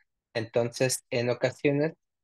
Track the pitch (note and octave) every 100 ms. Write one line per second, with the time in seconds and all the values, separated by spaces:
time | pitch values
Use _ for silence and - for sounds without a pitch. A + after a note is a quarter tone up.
0 | _ _ _ A#2 A2 B2 A#2 - C3 -
1 | - B2 A#2+ A#2+ B2+ - D3 C#3+ D#3 E3+
2 | _ _